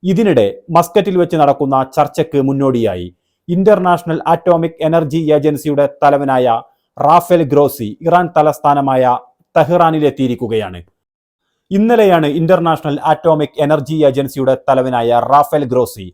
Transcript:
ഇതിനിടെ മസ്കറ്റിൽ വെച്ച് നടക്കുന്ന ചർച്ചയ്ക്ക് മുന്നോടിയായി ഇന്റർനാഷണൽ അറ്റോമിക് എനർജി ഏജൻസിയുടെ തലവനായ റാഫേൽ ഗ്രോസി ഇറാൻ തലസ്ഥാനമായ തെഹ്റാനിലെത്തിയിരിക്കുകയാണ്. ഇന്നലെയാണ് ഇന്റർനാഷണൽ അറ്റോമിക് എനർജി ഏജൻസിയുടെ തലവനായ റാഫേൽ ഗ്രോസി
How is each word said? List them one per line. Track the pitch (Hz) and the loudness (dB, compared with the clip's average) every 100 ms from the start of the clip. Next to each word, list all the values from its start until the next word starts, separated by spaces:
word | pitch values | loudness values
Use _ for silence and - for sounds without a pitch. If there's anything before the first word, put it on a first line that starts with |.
ഇതിനിടെ | 180 190 214 139 101 - - | 0 0 2 2 0 -2 -2
മസ്കറ്റിൽ | 170 165 208 196 180 | -2 0 0 0 0
വെച്ച് | 170 165 | 0 2
നടക്കുന്ന | 143 139 139 135 131 | 2 2 0 -2 -2
ചർച്ചയ്ക്ക് | - 147 - 151 143 | -2 -2 -2 -2 -2
മുന്നോടിയായി | 135 139 135 123 110 90 90 _ _ _ - | -2 0 0 0 -2 -4 -10 _ _ _ -6
ഇന്റർനാഷണൽ | 175 190 202 180 170 170 160 151 | 0 2 2 2 -2 -2 -6 -2
അറ്റോമിക് | - - 170 165 - | 0 2 0 0 -4
എനർജി | 160 165 156 160 156 | 0 0 -2 -4 0
ഏജൻസിയുടെ | 151 147 147 156 143 143 - | 0 0 -4 -4 -2 -2 0
തലവനായ | 147 143 139 131 127 117 - _ _ - | 0 2 0 0 0 -2 -4 _ _ -4
റാഫേൽ | 143 170 170 175 | 2 2 2 0
ഗ്രോസി | 147 143 143 - 107 104 | 2 2 0 -2 -10 -6
ഇറാൻ | 165 170 170 | 0 0 0
തലസ്ഥാനമായ | 160 151 147 147 143 135 131 127 123 _ _ _ 170 | 0 0 0 0 0 0 0 0 -2 _ _ _ -2
തെഹ്റാനിലെത്തിയിരിക്കുകയാണ്. | 147 175 165 160 147 139 131 123 117 110 101 90 87 _ _ _ _ _ _ _ _ | 0 2 2 2 -2 0 -4 -2 -4 -4 -6 -12 -20 _ _ _ _ _ _ _ _
ഇന്നലെയാണ് | 196 220 240 202 175 151 | -2 2 4 4 2 0
ഇന്റർനാഷണൽ | 147 165 180 170 156 156 143 | -2 0 0 0 -2 -4 -4
അറ്റോമിക് | 156 156 170 156 147 - | -2 0 0 0 -2 -4
എനർജി | 147 156 139 156 143 | -2 -2 -2 0 0
ഏജൻസിയുടെ | 131 135 - 131 131 | 0 -6 -4 -2 -2
തലവനായ | - 131 131 123 117 120 | 0 0 0 -2 0 0
റാഫേൽ | 117 143 147 151 | 2 2 2 -2
ഗ്രോസി | 135 123 113 - 92 | -2 -2 -2 -6 -18